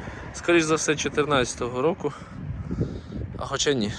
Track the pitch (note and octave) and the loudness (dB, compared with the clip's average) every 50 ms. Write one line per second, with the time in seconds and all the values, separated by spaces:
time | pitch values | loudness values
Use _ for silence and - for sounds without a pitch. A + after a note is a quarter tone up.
0 | - - - - - - - - - - F3 E3+ D#3+ D#3 D#3+ D3+ - - D3+ - | -10 -10 -10 -10 -12 -12 -12 -6 2 6 6 6 6 6 2 2 4 2 0 2
1 | - C#3+ C#3 D3 D3 C3+ D3 C3 B2 - - - B2+ A#2+ B2 B2+ C3 D#3+ - - | 0 -2 0 0 2 4 4 4 4 2 0 -4 -4 -2 0 2 2 2 2 2
2 | - - - - - - - - - - - - - - - - - - - - | -2 -4 -4 -4 -14 -14 -12 -10 -8 -6 -6 -6 -4 -4 -2 -2 -2 -2 -4 -8
3 | - - - - - - - - - B2+ C3+ C3 - D3+ C#3+ B2+ G#2 G2+ - | -10 -8 -8 -8 -6 -6 -6 -6 -6 -4 -2 0 2 2 4 2 2 0 -2